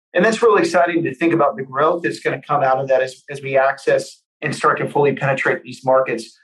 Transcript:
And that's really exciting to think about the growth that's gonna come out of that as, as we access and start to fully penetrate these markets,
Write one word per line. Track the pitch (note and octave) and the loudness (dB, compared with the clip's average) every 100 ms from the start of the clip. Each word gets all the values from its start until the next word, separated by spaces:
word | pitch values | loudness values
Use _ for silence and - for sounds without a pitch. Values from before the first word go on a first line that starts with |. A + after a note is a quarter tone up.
| _ | _
And | F3 | 0
that's | G#3+ A3 | 0 4
really | A#3 G3+ | 4 4
exciting | E3+ F3+ E3+ E3 | 4 2 2 0
to | C#3 | -4
think | B2+ E3 | -2 0
about | E3 C#3+ A2+ | 2 0 -2
the | |
growth | C3 C3 D#3 E3+ | -8 -2 0 0
that's | E3+ - | -4 -4
gonna | D#3 C3+ | -6 -6
come | - C#3+ | -4 0
out | C3 C3 | 2 0
of | C3+ | 0
that | C3 | 0
as, | C3 - - | 0 -8 -16
as | C#3 | -12
we | C3+ C3+ | -2 0
access | C3+ C3+ - G#2+ - - _ - | 0 0 0 0 -2 -16 _ -10
and | B2 | -8
start | - D3+ D3 | -2 0 0
to | C#3+ | -2
fully | D3+ C#3+ | 0 0
penetrate | - C#3 C3+ C#3 - | 0 -2 -2 -2 -4
these | B2+ B2 | -6 -8
markets, | B2+ C3 C3 A2+ - - | 0 2 2 -4 -10 -20